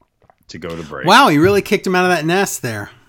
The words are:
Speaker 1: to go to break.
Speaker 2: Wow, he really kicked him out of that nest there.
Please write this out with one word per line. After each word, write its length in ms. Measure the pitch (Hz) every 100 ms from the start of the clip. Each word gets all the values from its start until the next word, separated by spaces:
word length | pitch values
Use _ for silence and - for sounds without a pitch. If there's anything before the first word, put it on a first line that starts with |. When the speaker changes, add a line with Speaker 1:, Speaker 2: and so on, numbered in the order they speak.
| _ _ _ _ -
Speaker 1:
to 100 | 80
go 160 | 85 82
to 60 |
break. 220 | 76 71 151
Speaker 2:
Wow, 220 | 233 254
he 100 | 151
really 240 | 180 202
kicked 240 | 196 190 196
him 100 | 185
out 100 | 180
of 60 |
that 140 | 170 156
nest 360 | 180 190 -
there. 280 | 127 107 104 -